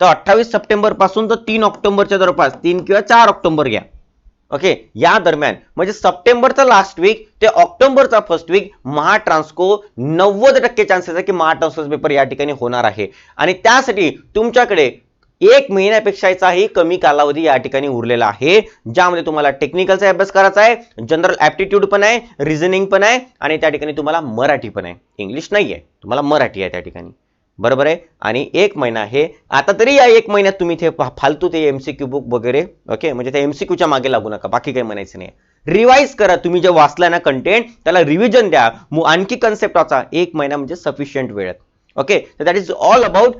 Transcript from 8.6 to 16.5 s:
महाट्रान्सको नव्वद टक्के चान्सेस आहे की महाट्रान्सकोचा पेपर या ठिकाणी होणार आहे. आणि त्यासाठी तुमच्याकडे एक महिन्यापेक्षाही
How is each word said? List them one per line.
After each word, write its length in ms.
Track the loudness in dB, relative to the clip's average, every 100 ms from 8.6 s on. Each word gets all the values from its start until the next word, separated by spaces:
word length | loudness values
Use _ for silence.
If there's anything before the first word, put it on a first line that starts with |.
| -2 _
महाट्रान्सको 1000 | -8 -4 0 0 0 -2 -2 -4 -2 -2 -4 -10
नव्वद 600 | -4 2 2 4 2 4
टक्के 280 | 0 -2
चान्सेस 300 | 0 0 -2
आहे 100 | -6
की 80 | -4
महाट्रान्सकोचा 580 | -2 0 0 -2 -4 -6
पेपर 200 | -4 -2
या 140 | 0
ठिकाणी 280 | -2 -2 -6
होणार 320 | -4 -4 -2
आहे. 220 | -2 -2 -10 -10 _ -6
आणि 160 | -4
त्यासाठी 580 | 0 2 2 0 -2 -2
तुमच्याकडे 840 | -4 _ -4 0 0 2 2 0 -2 _ _ _ _
एक 300 | 4 4 4
महिन्यापेक्षाही 960 | -2 2 2 0 -2 -2 0 0